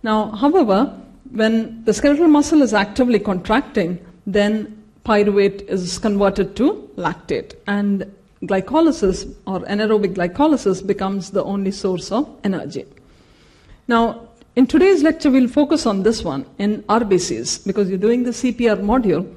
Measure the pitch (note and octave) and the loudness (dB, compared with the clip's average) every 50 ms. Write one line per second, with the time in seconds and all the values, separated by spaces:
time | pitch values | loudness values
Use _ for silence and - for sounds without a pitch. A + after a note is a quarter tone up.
0 | - A3+ G#3+ G#3+ G#3+ G#3+ - G3 A#3 C#4+ E4 F#4+ D4 G#3+ F#3+ G3 C4 C#4+ - - | -2 0 0 0 0 -4 -4 0 0 4 4 4 4 4 4 2 2 0 -4 -14
1 | - - - - _ - - G#3+ A3 A3 A3+ A3+ A3+ - - - - A3 G3+ - | -20 -20 -20 -20 _ -12 -2 0 0 2 2 0 -2 -4 -10 -4 -2 -2 0 2
2 | - C#4+ D4 D4 F4 E4 D4 D4 D4 - E4 D4+ C#4 A3 G#3+ G#3 G3+ G3+ - - | 4 2 4 6 6 6 6 6 4 4 4 4 4 4 2 0 0 0 0 0
3 | B3+ B3 A#3+ G3+ G3+ G#3+ F#3+ F#3 F3 - A3 C4 C#4 - - A3+ F3+ E3 F3+ E3+ | 2 2 2 2 2 0 -4 -4 -2 0 0 0 0 0 -2 -2 -2 -2 -4 -8
4 | - - - - _ G3+ F#3+ G#3 G3+ G#3 G#3+ G#3+ G#3 - - - - - _ _ | -12 -20 -20 -12 _ -2 0 0 2 2 0 -2 -4 -8 -14 -20 -20 -20 _ _
5 | _ - A3 G#3 G#3 G#3 G3 G3+ G3 G3 G3 - - - F#3 F3+ F3+ E3+ - - | _ 2 2 4 4 4 4 4 2 2 0 -4 -8 -6 -6 -4 -4 -6 -8 -4
6 | - A3 G3+ G3+ G3+ G3 G3 - F#3+ F3+ - - A#3 D#4+ A4 - - - - - | -2 -2 0 2 2 0 2 0 -4 -4 -2 0 0 0 0 -2 -10 -16 -14 -6
7 | F3 D#3 - - - - D3 - - - - - _ - G3+ G3+ G3+ G3+ G3+ G3 | -6 -6 -6 -8 -8 -6 -6 -6 -6 -10 -18 -14 _ -6 -4 -2 0 -2 -2 -2
8 | F#3 - - _ _ _ _ _ - F3 G3 F#3+ F#3 - B3+ D#4 E4+ D#4+ - - | -4 -10 -14 _ _ _ _ _ -6 -4 -2 -4 -2 0 0 2 2 2 2 2
9 | G#3+ F#3+ F#3 - - - - - _ - F#3+ F3+ F3 - G3+ G#3 A3 G#3+ A3 G#3 | 0 -2 -2 -2 -8 -12 -16 -14 _ -8 -8 -8 -6 -6 -4 -2 0 0 0 0
10 | G3+ F#3 E3+ F3+ F3 F3+ F3+ - C#4+ D#4 D4+ - - G3+ F#3 F#3 - G3 F#3+ - | 0 -2 -2 -2 -4 -4 0 0 2 2 2 2 0 -2 -2 -2 -2 -4 -4 -2
11 | F#3+ F#3+ G3+ G3+ E3+ - - C4+ C#4+ - G3 G3 G3 F#3+ F#3+ - - G3 F#3 E3+ | -2 -4 -4 -6 -8 -4 -4 -4 -4 -2 -4 -4 -4 -4 -6 -4 -4 -4 -4 -4
12 | F3+ - F#3+ A#3 D4+ - - - - G3 F#3+ D#3 C3+ C#3 C#3+ C3+ - - - - | -6 -4 -4 -4 -4 -4 -8 -8 -6 -4 -4 -4 -8 -8 -10 -12 -12 -14 -20 -20
13 | _ _ _ _ _ _ _ _ _ _ _ _ _ - - _ _ - A#3+ A#3 | _ _ _ _ _ _ _ _ _ _ _ _ _ -20 -20 _ _ 0 2 2
14 | A#3 A3+ - - - - _ _ - _ _ A#3+ C4+ B3 - D#4+ F4+ G4 G4 D#4+ | 2 0 -2 -8 -18 -20 _ _ -20 _ _ 2 2 4 4 4 6 6 4 4
15 | C#4 D#4+ D#4 D#4+ - D4+ B3+ C4+ B3+ A#3 - D4 D4 D4 D#4+ D4 - A#3 G3+ F#3+ | 4 2 0 2 0 2 4 4 2 2 2 0 2 2 0 0 0 -2 -2 0
16 | F#3 G#3+ A#3 - - E3+ C3+ C#3 C3+ - - - G3+ G#3 G#3+ G3 - - G#3 A#3 | 0 0 0 0 -4 -6 -6 -6 -8 -12 -8 -4 -2 -2 -2 -4 -2 0 0 0
17 | A#3+ G3+ G3 F3 - - C3 A2 A#2+ - - - - G3+ F#3 G#3+ G3+ F3+ F#3+ F#3 | 2 2 0 0 0 -2 -6 -6 -6 -6 -8 -6 -6 -6 -2 -2 -2 -2 -2 0
18 | F#3+ A3 A#3+ B3 B3 B3 A3+ - - B3+ A#3 - A#3+ A3+ G#3 F#3+ G3 G#3 A#3 C4 | 0 0 0 0 -2 -4 -4 -2 -4 -4 -2 0 0 0 0 0 0 0 0 2
19 | A#3 G3 D#3 D#3 F#3+ - - | 2 2 0 0 -2 -6 -12